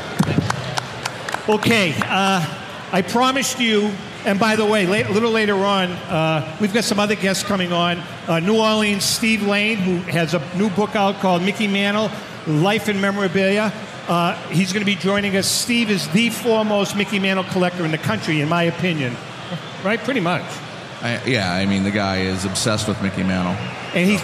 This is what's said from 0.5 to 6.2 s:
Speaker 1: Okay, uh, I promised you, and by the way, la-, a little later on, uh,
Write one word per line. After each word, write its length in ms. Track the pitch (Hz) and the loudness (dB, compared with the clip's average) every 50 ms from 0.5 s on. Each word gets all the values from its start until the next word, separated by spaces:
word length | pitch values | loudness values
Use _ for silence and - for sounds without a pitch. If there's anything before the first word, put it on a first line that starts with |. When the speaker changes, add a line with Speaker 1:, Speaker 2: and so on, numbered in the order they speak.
| - - - - - - - - - - - - - - - - - - - - 214 214 | -4 -4 -4 -6 -6 -6 -6 -8 -12 -10 -10 -10 -10 -8 -10 -8 -8 -6 0 0 0 2
Speaker 1:
Okay, 360 | 208 - 233 220 196 170 135 117 - | 4 2 4 4 4 2 0 -2 -2
uh, 400 | - 233 190 196 190 190 185 165 143 - - - - - - - - - | 0 0 2 2 2 2 2 0 -2 -6 -8 -12 -12 -12 -12 -10 -2 0
I 80 | 185 | 0
promised 580 | 190 - - 233 254 254 262 269 254 - - - | 0 2 2 2 4 4 2 2 0 -2 -2 0
you, 320 | 247 226 214 208 208 214 202 185 - - - - - | 0 2 4 4 2 2 -2 -4 -10 -12 -12 -4 0
and 160 | 233 196 196 | 0 2 4
by 160 | 214 220 220 | 4 4 4
the 100 | 214 220 | 4 4
way, 220 | 202 220 214 196 175 | 4 4 4 4 4
la-, 220 | 190 214 233 - | 2 2 2 2
a 20 | |
little 200 | 196 208 233 233 | 2 2 2 4
later 240 | 220 220 214 208 208 | 2 2 2 2 2
on, 360 | 190 190 202 202 196 185 180 | 2 2 2 2 2 2 0
uh, 680 | 180 170 - - 190 160 | -2 -6 -6 -2 0 0